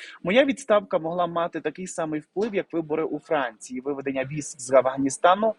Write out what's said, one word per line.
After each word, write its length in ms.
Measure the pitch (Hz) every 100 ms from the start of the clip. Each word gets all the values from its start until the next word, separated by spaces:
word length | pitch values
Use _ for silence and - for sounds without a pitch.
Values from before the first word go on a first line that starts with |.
| - -
«Моя 220 | 170 233
відставка 540 | 277 220 - 208 196 180
могла 280 | 160 180 175
мати 340 | 170 170 160
такий 260 | 156 170 185
самий 340 | - 160 151
вплив, 340 | - 180 226
як 180 | 196 -
вибори 320 | 165 156 156
у 140 | 156 147
Франції, 640 | - 156 123 107 - 127
виведення 440 | 131 139 135 135
військ 360 | 131 151 139 -
з 120 | 123
Афганістану 840 | 131 127 135 139 - 175 196 220